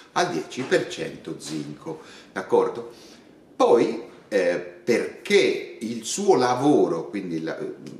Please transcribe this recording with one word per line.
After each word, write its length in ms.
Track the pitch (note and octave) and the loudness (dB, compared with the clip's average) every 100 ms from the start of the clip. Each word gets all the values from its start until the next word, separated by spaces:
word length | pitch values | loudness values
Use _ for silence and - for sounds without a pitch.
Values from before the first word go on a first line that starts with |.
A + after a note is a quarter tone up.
| - | -8
al 180 | - F3 | -2 -2
dieci 300 | D#3+ - - | -2 -8 -8
per 280 | - F3 - | -2 0 -2
cento 480 | - - - - - | -8 -10 -12 -12 -12
zinco, 640 | - D#2 D2 D2 D#2+ D#2 - - - | -10 -8 -8 -12 -12 -14 -14 -20 -14
d'accordo? 580 | F#2+ - A#2+ - A#2 - - - - - - - - | -10 0 2 2 -2 -12 -16 -20 -20 -20 -20 -10 2
Poi, 460 | D#3+ - - - - - - | 6 6 4 0 -10 -18 -4
eh, 300 | G2+ F2 F2 | 0 2 0
perché 1160 | - - - G#2+ - - - G3 C3 - - - | -4 -8 0 0 0 -8 2 4 4 0 -6 -10
il 240 | A2 - | -8 -8
suo 300 | - - G3+ | -6 -2 4
lavoro, 720 | C#3+ A#2+ B2+ D3 C3+ - D#2+ - | 4 4 2 4 4 4 0 -6
quindi 320 | G2+ F#2 D#2+ | -8 -6 -6
la, 160 | D#2+ - - - - - | -6 -8 -8 -12 -16 -16